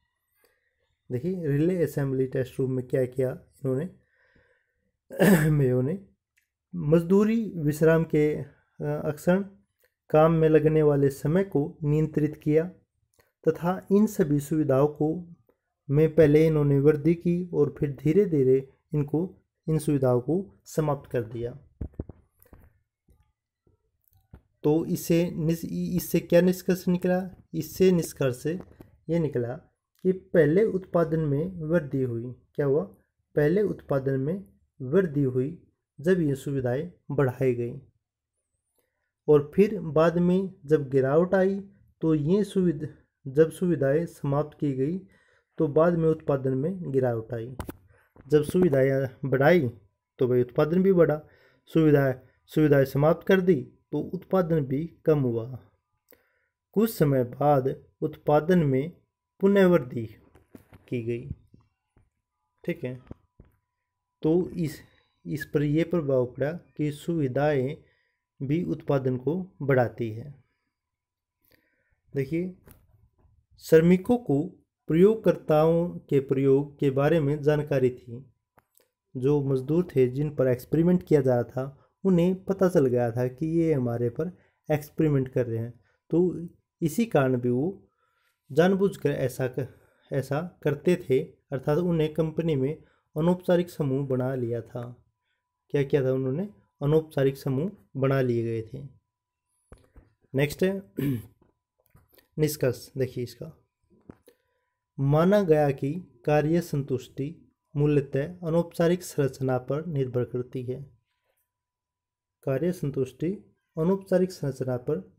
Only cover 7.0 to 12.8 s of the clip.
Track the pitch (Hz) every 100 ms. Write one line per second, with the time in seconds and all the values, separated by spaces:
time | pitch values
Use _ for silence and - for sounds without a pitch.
7 | 170 196 214 226 208 175 147 147 160 160
8 | 156 156 151 156 139 _ _ _ 147 151
9 | 160 147 - 185 196 - _ _ _ _
10 | _ 156 160 165 160 156 151 156 151 143
11 | 139 139 147 175 196 143 156 - 147 151
12 | 156 156 151 151 151 151 180 -